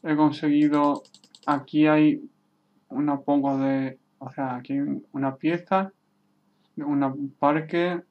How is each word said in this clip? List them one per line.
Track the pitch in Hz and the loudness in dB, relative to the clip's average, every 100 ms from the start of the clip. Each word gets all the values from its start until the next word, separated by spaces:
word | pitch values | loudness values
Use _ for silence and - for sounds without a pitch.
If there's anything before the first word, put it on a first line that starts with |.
He | 170 151 | 0 2
conseguido, | 151 143 156 147 151 147 147 143 - _ _ - - | 2 2 0 4 4 4 2 0 -8 _ _ -12 -2
aquí | 143 135 151 151 | -2 0 2 4
hay | 151 151 - - _ _ _ _ _ _ | 6 4 2 -6 _ _ _ _ _ _
una | 135 147 139 | -6 -4 -4
poco | 139 143 139 135 | 0 0 0 0
de, | 135 135 135 131 _ _ | 0 -2 -4 -10 _ _
o | 127 | -16
sea, | - 131 123 | -8 -8 -8
aquí | 123 | -6
hay | 139 143 139 - | -4 -4 -6 -8
una | 139 135 135 | -6 -6 -2
pieza, | 156 175 175 190 190 _ _ _ _ _ _ _ _ - | -2 -4 -2 -2 -2 _ _ _ _ _ _ _ _ -10
una, | 147 143 139 | -2 0 0
un | 131 139 - | -4 -10 -2
parque | 143 151 156 170 175 175 - | 0 0 -2 -2 -2 -4 -8